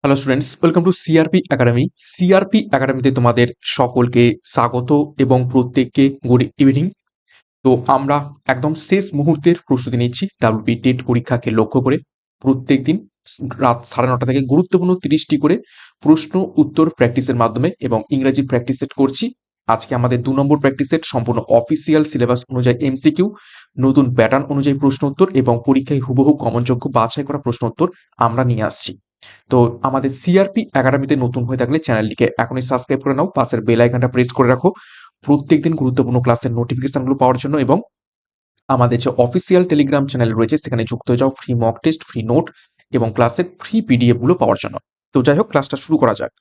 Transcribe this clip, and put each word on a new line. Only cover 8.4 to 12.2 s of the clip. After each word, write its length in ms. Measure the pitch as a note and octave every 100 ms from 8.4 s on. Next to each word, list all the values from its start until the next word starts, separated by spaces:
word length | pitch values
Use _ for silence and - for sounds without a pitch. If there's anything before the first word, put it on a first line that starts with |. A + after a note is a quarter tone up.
| -
একদম 280 | B2+ C#3
শেষ 400 | D#3 - F#3+ G3
মুহূর্তের 400 | D3 C#3+ D#3 D#3+ E3+ _
প্রস্তুতি 300 | C3 B2 A#2+
নিচ্ছি 320 | A#2+ A#2+ G3 _
ডাব্লিউবি 360 | A#2 A2 G#2+ A#2
টেট 280 | C3 B2 -
পরীক্ষাকে 440 | A#2+ A#2+ B2 -
লক্ষ্য 300 | A2 A2 C3
করে। 180 | B2+ C#3+ _ _